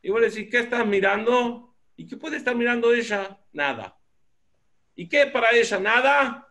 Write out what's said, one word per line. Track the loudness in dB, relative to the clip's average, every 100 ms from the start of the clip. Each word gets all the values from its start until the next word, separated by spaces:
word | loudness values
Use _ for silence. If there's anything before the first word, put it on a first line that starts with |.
Y | -2
vos | 0
le | 0
decís, | -2 -2
"¿Qué | -2
estás | -2 -2
mirando?". | 0 2 2 0 2 2 0 -6 -14 _ _
¿Y | -20 -18
qué | -14
puede | -10 -6
estar | -4 -2
mirando | 0 0 2
ella? | 2 0 -4 -6 -12 _
Nada. | -4 -4 -4 -10 _ _ _ _ _ _ _ _ _ _ -16
¿Y | -2
qué | 2 2
para | 2 2
ella | 4 2 0
nada? | 0 2 4 2 0 -4 -16